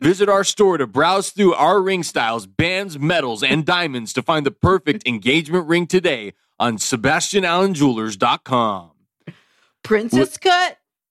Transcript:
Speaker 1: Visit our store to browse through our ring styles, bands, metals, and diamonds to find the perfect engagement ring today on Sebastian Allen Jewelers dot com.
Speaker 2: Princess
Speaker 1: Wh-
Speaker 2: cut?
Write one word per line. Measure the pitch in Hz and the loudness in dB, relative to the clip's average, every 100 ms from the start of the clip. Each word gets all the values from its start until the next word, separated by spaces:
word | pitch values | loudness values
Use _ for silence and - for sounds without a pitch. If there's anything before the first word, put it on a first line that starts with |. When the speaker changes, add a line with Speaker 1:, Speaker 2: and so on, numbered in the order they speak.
Speaker 1:
Visit | - 190 202 | 0 2 2
our | 196 | 2
store | 190 - 196 165 | 2 2 2 2
to | 123 | 0
browse | 113 160 196 190 | 0 2 2 -2
through | - 196 | 2 2
our | - 151 202 | 4 2 2
ring | 190 190 | 2 -2
styles, | 160 151 120 113 95 | -2 -2 -2 -2 -6
bands, | 98 165 185 196 151 | -4 -2 -2 -6 -4
metals, | 147 175 135 113 | 0 0 -2 -2
and | 135 151 | 0 0
diamonds | 156 175 170 127 110 | 0 -2 -2 -6 -8
to | - | -6
find | 123 156 139 | -2 0 -2
the | |
perfect | - 175 185 151 139 127 | 0 2 2 0 -2 -2
engagement | 117 98 160 147 180 156 | -4 0 0 0 -2 0
ring | 170 175 | 0 2
today | 185 175 131 101 - _ - | 0 0 -2 -6 -16 _ -4
on | 120 110 | -4 -2
Sebastian | - 127 131 160 - 202 | -4 -2 0 -2 -2 -2
Allen | 180 175 196 | 0 2 0
Jewelers | 165 143 113 110 98 | 2 2 2 -4 -2
dot | 120 135 | 0 -2
com. | - 127 113 95 85 _ _ _ - - _ _ _ _ | -2 0 0 -2 -10 _ _ _ -20 -20 _ _ _ _
Speaker 2:
Princess | - 214 233 - 392 - | -2 -2 0 0 -2 -2
Speaker 1:
Wh- | |
Speaker 2:
cut? | 381 349 349 - _ _ _ | 0 2 0 -6 _ _ _